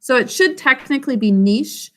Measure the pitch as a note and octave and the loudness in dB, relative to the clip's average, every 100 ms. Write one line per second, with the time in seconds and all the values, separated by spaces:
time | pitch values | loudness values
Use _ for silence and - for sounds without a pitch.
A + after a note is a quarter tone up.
0 | - B3+ A#3 - F#4 - C#4 C4+ - C#4 | 0 0 0 0 0 0 -2 -2 -2 -6
1 | C#4 B3 G#3+ G3 G3 G#3+ D4+ - - | -2 -2 2 2 4 2 -2 -10 -18